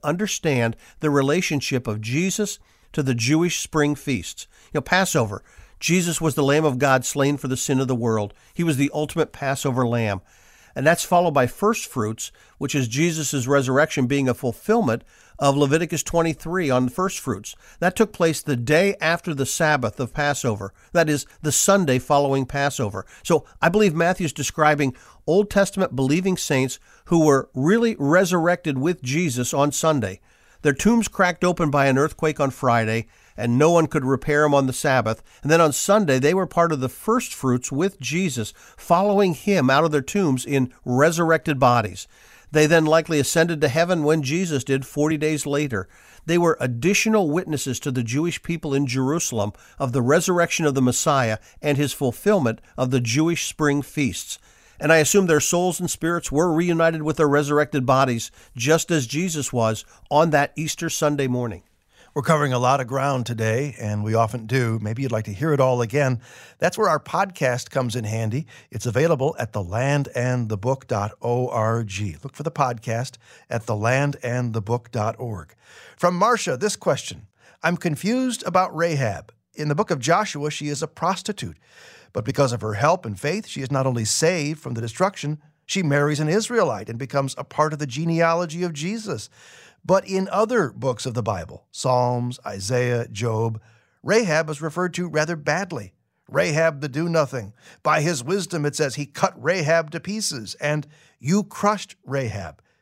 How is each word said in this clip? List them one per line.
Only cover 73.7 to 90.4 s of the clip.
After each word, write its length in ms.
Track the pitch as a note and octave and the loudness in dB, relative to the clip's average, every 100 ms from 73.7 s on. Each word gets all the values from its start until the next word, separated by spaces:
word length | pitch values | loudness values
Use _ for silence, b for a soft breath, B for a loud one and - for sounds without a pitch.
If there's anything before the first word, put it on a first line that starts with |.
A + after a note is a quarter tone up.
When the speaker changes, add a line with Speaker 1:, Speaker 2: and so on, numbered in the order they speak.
| G#2+ | -2
Speaker 2:
land 400 | A2 C3+ C#3+ D3 | 0 2 0 -2
and 300 | B2 B2 B2 | -6 -4 -4
the 100 | A2 | -4
book 280 | G2 A#2+ - | -4 -6 -4
dot 240 | A#2+ G#2+ - | -4 -4 -4
org. 360 | F2 E2+ D#2+ _ B B B B | -8 -10 -14 _ B B B B
From 200 | F3 F3+ | 0 2
Marcia, 400 | G#3+ A#3 F3 B2 | 2 2 -2 -2
this 180 | D3 - | -4 -2
question. 520 | F3 C#3 - - - _ b b | -2 -2 -4 -14 -16 _ b b
"I'm 160 | D#3+ F3 | -2 -2
confused 640 | F3 C#3+ F#3+ B3+ B3+ A3+ - | -2 -4 -2 -2 -2 -4 -2
about 300 | F3+ F#3 D#3+ | 0 0 0
Rahab. 560 | E3+ D3 A#2+ D#2+ - _ _ | 0 0 -2 -4 -10 _ _
In 140 | - D3+ | -6 -2
the 60 | |
book 160 | D3 A3 | -2 0
of 100 | D3+ | -2
Joshua, 500 | A#2+ F3 G#3+ D3 D3+ | 2 2 0 -4 -6
she 180 | D3+ D3 | -6 -6
is 140 | C#3+ | -6
a 40 | D#3 | -8
prostitute. 720 | - E3 F#3+ - G3+ F2+ D#2 B B B B B | -4 -4 -2 -6 -8 -10 -12 B B B B B
But 100 | - | -8
because 280 | A2+ C3+ C3+ | -4 0 0
of 100 | A#2 | 0
her 120 | A2 | -4
help 300 | G2+ C#3+ F#3 | 0 0 0
and 160 | A#2 F#2+ | -4 -6
faith, 260 | C#3+ G3 - | -6 -6 -8
she 140 | - | -10
is 100 | C3 | -4
not 160 | C3+ C3 | -2 0
only 200 | A#2+ G#2+ | -2 -2
saved 520 | - D#3+ F3+ C#3+ D#3+ | 0 2 0 -2 -6
from 140 | - | -8
the 80 | A#2 | -8
destruction, 580 | A#2 - F#3+ - D3 D3+ b b - | -8 -2 -2 -2 -8 -8 b b -8
she 160 | G3 | -2
marries 360 | D#3+ C#3+ D3 D3 | 0 2 2 0
an 120 | D3+ | 0
Israelite 580 | G3 A3 A#3 E3 G#2 F#2+ | 0 0 0 0 -2 -8
and 100 | A#2 | -10
becomes 360 | C3+ C#3+ C3+ - | -4 -2 -2 -6
a 80 | |
part 300 | - - D3+ | -6 0 0
of 40 | D3+ | 0
the 80 | D3 | -6
genealogy 760 | B2 E3 E3 E3 E3+ F3 E3 | -4 -2 2 2 2 -2 -6
of 100 | F3 | -6
Jesus. 560 | D3 E3+ A3+ G#3+ A#2 - B B B B B | -6 -6 -6 -8 -10 -10 B B B B B
But 240 | - F#3 F#3+ | 0 2 2
in 180 | F#3+ F#3+ | -2 -2
other 420 | F#3 | 0